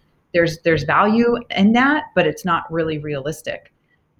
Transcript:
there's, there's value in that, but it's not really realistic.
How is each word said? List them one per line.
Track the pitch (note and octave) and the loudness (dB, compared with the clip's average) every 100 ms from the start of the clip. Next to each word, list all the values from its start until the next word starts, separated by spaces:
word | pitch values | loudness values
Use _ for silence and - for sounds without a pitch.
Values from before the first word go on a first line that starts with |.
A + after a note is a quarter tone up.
| _ _ _ | _ _ _
there's, | F3 E3 D#3 | 0 0 0
there's | E3+ D#3 | 0 0
value | D3 D3 G#3 A3+ A#3 A#3+ - | 2 2 2 2 2 0 -4
in | - G3+ | 2 4
that, | A#3 C4+ D4+ D4+ | 4 2 0 -2
but | - E3 | 0 0
it's | D3 F#3 | -2 -2
not | E3 - | -4 -2
really | E3 D#3+ D3+ | -4 -4 -4
realistic. | D3+ C#3+ C3+ D#3 - - _ _ _ _ _ - | -6 -8 -6 -8 -10 -12 _ _ _ _ _ -10